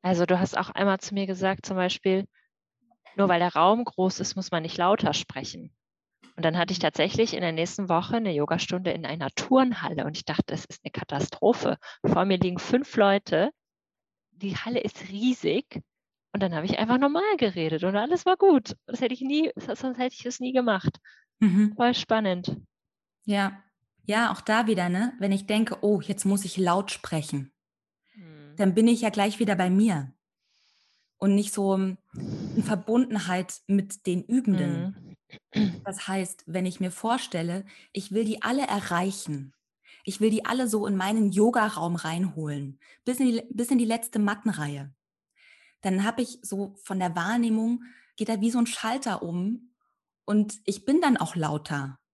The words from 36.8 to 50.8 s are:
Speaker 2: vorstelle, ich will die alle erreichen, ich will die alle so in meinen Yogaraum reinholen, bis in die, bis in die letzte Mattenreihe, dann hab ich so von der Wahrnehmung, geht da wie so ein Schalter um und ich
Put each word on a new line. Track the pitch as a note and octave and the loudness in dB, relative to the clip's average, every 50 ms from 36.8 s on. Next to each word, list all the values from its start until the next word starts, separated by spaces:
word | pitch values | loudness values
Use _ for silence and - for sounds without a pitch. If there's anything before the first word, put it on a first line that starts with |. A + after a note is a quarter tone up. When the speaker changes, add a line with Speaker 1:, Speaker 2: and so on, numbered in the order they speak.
| F#3 F3+ | -6 -6
Speaker 2:
vorstelle, | - - - A3 A#3+ B3+ - - - E3+ E3 E3+ F3 G3 G3 - - - - _ _ | -6 -4 -2 0 0 0 -2 -4 -4 -4 -2 -2 -4 -6 -8 -12 -20 -20 -20 _ _
ich | G3 G3 - | -10 -8 -4
will | F#3+ A3 A3+ | -2 -2 0
die | G#3+ A3 - - | 0 -2 -2 -2
alle | A3 B3 C#4 C#4 | -2 0 0 0
erreichen, | - - G3+ F#3+ - F3 E3+ F3+ G3 G3 - - - D3 C#3 C#3 C3 _ _ _ _ _ _ _ - - _ _ | -2 -2 -4 -2 -2 -2 0 0 -2 -4 -6 -8 -6 -6 -8 -8 -12 _ _ _ _ _ _ _ -20 -20 _ _
ich | G3 F#3+ - | -10 -2 2
will | G#3+ A3 | 2 2
die | G#3+ A3 - | 2 0 -2
alle | - A#3 B3+ B3+ | -2 -2 -2 0
so | A3+ G#3+ G#3+ G3+ | 0 0 -2 0
in | G#3 G3+ | 0 -2
meinen | F#3+ F#3 G3 G#3+ A3+ G#3+ G3+ | 0 0 0 2 2 2 2
Yogaraum | E3+ G3 G#3 A#3+ A#3+ A#3+ G#3+ G#3+ - D#3+ E3 E3+ F3 | 4 4 4 4 4 4 2 2 0 -2 -2 -2 -2
reinholen, | E3 - D#3+ E3 F3 F#3+ F3+ C#3+ D#3+ D#3 D3 D3 C#3+ C#3+ C#3 C3+ _ _ _ - _ _ | -2 -4 -4 -2 -2 -2 -2 -4 -6 -6 -6 -6 -6 -8 -10 -12 _ _ _ -20 _ _
bis | B3 B3+ B3 | -4 0 2
in | C4+ | 2
die, | B3 A3+ A3+ - - | 2 2 0 -4 -6
bis | - G#3 A#3+ - | -4 -4 0 2
in | C#4 A#3+ | 2 2
die | A#3 | 4
letzte | A3 A3+ A3+ - - - A3 | 2 0 -2 -4 -4 0 0
Mattenreihe, | G#3 G3+ G#3+ G#3 - A3 F3 D3+ D3+ C#3+ C#3+ C#3+ C#3 C#3 - _ _ _ _ _ _ _ _ _ _ - - _ _ _ _ _ | 2 2 0 0 -2 -2 -2 -2 -4 -4 -6 -8 -12 -14 -18 _ _ _ _ _ _ _ _ _ _ -20 -20 _ _ _ _ _
dann | - G3 F#3+ F#3+ G3+ | -2 0 0 2 0
hab | A3 A#3 - | 0 0 -2
ich | B3 - - - - | -4 -4 -6 -16 -12
so | - G3+ G3 G3+ G3 - - - | -10 -8 -6 -8 -8 -10 -18 -10
von | - G3 F#3+ | -6 -4 -2
der | F#3 F3+ E3 | -2 -2 -2
Wahrnehmung, | F3 E3+ G3 A3+ A#3+ A#3 A3+ A3 A3 A3 A#3 A#3+ A#3+ - - - - _ _ _ | -2 -2 0 0 0 2 2 2 2 2 0 -2 -2 -6 -14 -20 -20 _ _ _
geht | - A3 A#3 | -6 -4 -4
da | A3+ G3+ | -2 0
wie | G#3+ A#3 | 0 0
so | A#3 B3+ | 2 2
ein | A#3+ | 0
Schalter | A#3 - - - A3 A#3+ C4+ C4+ A#3 F#3+ - - | 0 -2 -6 -4 -4 -4 -4 -4 -4 -4 -4 -4
um | E3+ E3+ F3 F3+ G3+ A#3+ A#3+ - - _ _ _ _ _ _ _ _ _ _ _ | -6 -4 -4 -2 -4 -4 -6 -10 -20 _ _ _ _ _ _ _ _ _ _ _
und | - G#3 G#3 G#3 G#3 - - _ | 0 2 2 2 0 -4 -8 _
ich | - G3 - | -6 -6 -4